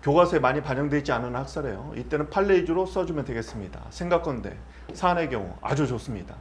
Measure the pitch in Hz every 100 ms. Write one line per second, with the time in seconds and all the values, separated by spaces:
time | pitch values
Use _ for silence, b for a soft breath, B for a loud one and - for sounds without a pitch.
0 | 143 151 175 170 127 143 135 131 147 147
1 | 143 123 123 123 139 - 139 101 135 -
2 | 127 151 147 - 202 185 180 170 185 196
3 | 175 156 135 117 110 113 95 - 113 -
4 | 175 175 170 123 101 - - B B -
5 | 185 175 160 123 92 90 - 139 143 120
6 | - 107 87 -